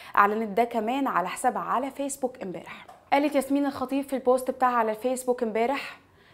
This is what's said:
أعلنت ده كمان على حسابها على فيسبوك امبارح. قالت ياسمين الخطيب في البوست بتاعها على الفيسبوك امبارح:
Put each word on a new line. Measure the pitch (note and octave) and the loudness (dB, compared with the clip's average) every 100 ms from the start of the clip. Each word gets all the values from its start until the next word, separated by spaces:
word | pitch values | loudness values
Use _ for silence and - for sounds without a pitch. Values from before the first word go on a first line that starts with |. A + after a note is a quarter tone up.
| - - | 2 4
أعلنت | G3+ G#3+ A3+ G3 | 4 2 0 2
ده | |
كمان | A#3+ A#3 G#3+ C4+ C4 | 2 0 -2 -2 0
على | F3 F3+ | 0 -2
حسابها | - B3+ G3+ | -2 0 0
على | E3+ A#3 C4+ | -2 -2 -2
فيسبوك | C4+ C#4 - B3 - | -6 -8 -4 -6 -6
امبارح. | G3 E3+ - - - - _ | -10 -10 -12 -18 -20 -20 _
قالت | C#4+ D4 | 2 2
ياسمين | D4 C4+ C#4 C#4 | 0 0 0 0
الخطيب | - B3+ C#4 | -2 -4 -4
في | C4+ C4 | -2 0
البوست | B3 B3+ B3+ | 2 2 0
بتاعها | B3+ B3+ A#3+ | 0 2 4
على | A3 | 0
الفيسبوك | G#3+ B3+ B3+ B3 B3 | 0 -2 -2 -2 -2
امبارح: | A3+ A3 A#3+ C#4 - - _ _ _ | -2 0 0 -2 -8 -16 _ _ _